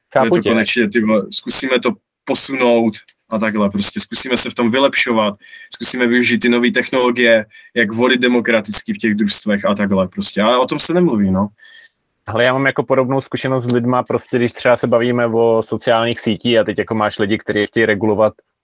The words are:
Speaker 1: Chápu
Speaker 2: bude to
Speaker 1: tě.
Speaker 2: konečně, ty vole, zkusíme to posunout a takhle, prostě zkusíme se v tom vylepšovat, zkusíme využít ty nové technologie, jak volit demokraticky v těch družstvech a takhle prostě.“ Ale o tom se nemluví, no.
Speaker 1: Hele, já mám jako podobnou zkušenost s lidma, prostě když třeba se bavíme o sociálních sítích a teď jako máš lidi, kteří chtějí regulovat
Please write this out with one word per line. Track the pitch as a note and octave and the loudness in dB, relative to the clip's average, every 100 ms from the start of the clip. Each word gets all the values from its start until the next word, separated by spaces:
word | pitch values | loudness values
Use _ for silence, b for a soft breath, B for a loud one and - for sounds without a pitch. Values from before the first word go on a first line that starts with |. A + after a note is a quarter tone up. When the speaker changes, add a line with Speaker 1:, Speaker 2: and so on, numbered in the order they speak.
| _ | _
Speaker 1:
Chápu | C#3 B2 | 0 2
Speaker 2:
bude | A#2 | 0
to | |
Speaker 1:
tě. | G#2+ | 0
Speaker 2:
konečně, | A2+ G#2+ - G#2+ | 0 2 0 0
ty | A#2 | 0
vole, | G#2+ G#2+ - | 0 0 -2
zkusíme | - - - C3 B2+ | -6 0 0 2 0
to | B2 G#2 _ _ | -2 -4 _ _
posunout | - C#3 - C3+ B2 A#2 A2+ G2+ - _ _ | -2 2 2 2 2 2 0 -4 -10 _ _
a | A2 | -4
takhle, | A2 G#2+ G2+ | -2 0 -2
prostě | G2+ G2 G#2 | 2 0 2
zkusíme | - - C3 A#2+ | 0 0 2 2
se | A#2+ | 2
v | |
tom | - A#2 | 0 0
vylepšovat, | B2+ C#3 - C3 A2+ G#2+ G2+ B B B | 2 2 2 0 0 0 -4 B B B
zkusíme | - A#2 B2+ A#2+ | -2 0 2 2
využít | B2 A2+ A#2 | 2 2 2
ty | B2 | 2
nové | A#2+ A#2+ | 2 2
technologie, | B2 A#2+ C3 B2 A#2+ A#2+ A2+ G#2+ b b A#2+ | 0 -2 0 0 2 2 2 0 b b -4
jak | G#2+ | -2
volit | A2+ B2+ B2+ | 0 0 2
demokraticky | B2 B2 A2+ A2+ G#2 G#2 - | 0 0 0 -2 0 0 0
v | G2+ | -2
těch | A2 G#2 | -2 0
družstvech | A2 - - G2+ G2 | 2 2 2 0 -2
a | G#2 | -2
takhle | G#2 F#2+ - | -2 0 -2
prostě.“ | - - - | -2 -2 0
Ale | G#2+ B2 | 0 2
o | B2+ | 0
tom | D3 | 2
se | - | 2
nemluví, | E3+ F3 A2 G2 | 2 2 0 0
no. | F#2+ G2+ B B B B _ _ _ - | 0 -2 B B B B _ _ _ -6
Speaker 1:
Hele, | A2+ | -2
já | B2 | 0
mám | C3 C#3 | 0 -4
jako | C3+ | -6
podobnou | A#2+ C3 B2+ C3+ | -2 0 0 -2
zkušenost | - - C3+ C3 | -6 -6 -4 -4
s | A#2+ | -2
lidma, | A#2+ A#2+ B2+ | -2 0 -2
prostě | A#2+ A#2+ - B2+ | -2 -6 -4 -4
když | A#2+ | -4
třeba | - C3 A#2+ | -2 0 0
se | B2+ | 2
bavíme | A#2 B2 B2 A#2+ | 0 0 -2 -2
o | A2+ A#2 A2+ | 0 2 0
sociálních | G#2+ A2+ - A2+ A#2 A#2+ | -2 -4 0 0 0 -4
sítích | - G#2 B2 A2+ | -4 -2 0 0
a | |
teď | G#2 G2+ | 0 -4
jako | G2+ A2 | -4 -2
máš | G#2 - | -4 -2
lidi, | G#2 G#2+ | -4 -4
kteří | - G#2 G#2 | -4 -4 -4
chtějí | A#2 A2 | -2 0
regulovat | G2+ G#2+ G2+ G#2+ - _ _ | 0 -2 0 0 -2 _ _